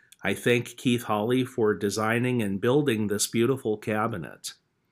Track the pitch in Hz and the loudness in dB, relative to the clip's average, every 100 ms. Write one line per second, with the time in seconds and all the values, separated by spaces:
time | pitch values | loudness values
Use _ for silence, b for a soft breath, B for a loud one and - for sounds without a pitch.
0 | b b 95 - 127 120 117 - 127 120 | b b -4 0 2 2 0 -4 0 0
1 | - 107 110 131 127 - 107 98 104 101 | 0 -2 0 0 0 0 0 2 0 0
2 | 110 117 127 123 104 98 120 139 139 110 | 0 0 0 0 0 0 2 2 2 0
3 | 104 101 - 117 120 131 117 104 - 107 | 0 -2 -2 2 2 0 -2 -4 -2 -2
4 | 113 104 64 - - - _ _ _ | -2 -4 -10 -12 -16 -16 _ _ _